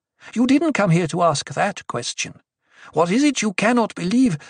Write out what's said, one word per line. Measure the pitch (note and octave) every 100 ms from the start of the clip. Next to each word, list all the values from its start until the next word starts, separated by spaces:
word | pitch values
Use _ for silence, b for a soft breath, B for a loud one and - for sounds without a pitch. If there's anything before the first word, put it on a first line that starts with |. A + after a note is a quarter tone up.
| _ _ B
You | - B3
didn't | C#4 D#4+
come | C4+ G3+
here | E3 E3+
to | E3
ask | F3 C#3+ -
that | C#3+ F#3 F#3+ -
question. | A#2+ A#2+ - - - _ _ B B B
What | - E3+
is | G#3
it | D4 C4
you | A3
cannot | F#3+ G#3 B3 G#3+
believe | - F3 A#3 C4 D#3